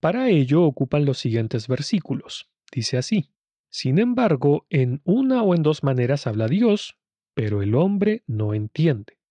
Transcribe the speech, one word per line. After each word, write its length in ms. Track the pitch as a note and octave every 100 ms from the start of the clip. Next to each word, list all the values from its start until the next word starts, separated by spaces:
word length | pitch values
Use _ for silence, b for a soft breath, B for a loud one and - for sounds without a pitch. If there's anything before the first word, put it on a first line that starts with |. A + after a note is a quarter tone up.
Para 280 | D#3 G#3 C4
ello 340 | F3 C3 D3
ocupan 420 | E3+ C3+ C3+ D3 C#3+
los 140 | B2+
siguientes 500 | B2 A2+ A2 A#2+ G#2+
versículos. 800 | B2+ D3+ G#3 - C3 - - - _ _
Dice 280 | - A2+ B2+
así, 340 | B2+ G#3+ D3+ _ _ _ _
"Sin 280 | - B2+ C#3+
embargo, 680 | A#3+ A#3+ A#3 D3 C#3+ C#3+ _
en 300 | D3 B2+ A#2+ -
una 360 | G#3+ C4+ C4
o 140 | G#3+ F3
en 80 |
dos 200 | D3+ D#3
maneras 440 | C#3+ B2+ A#2+ C#3 -
habla 220 | G#2+ A2
Dios, 480 | E3+ A#3+ G#3 - - _ _ _
pero 280 | - G#2+ G#2
el 140 | G2+ A#2
hombre 480 | F3+ G3+ G#3 G#3+ -
no 260 | G#2+ G#2+
entiende. 680 | G#2+ G#2+ - D#3+ A#2+ G2 _ _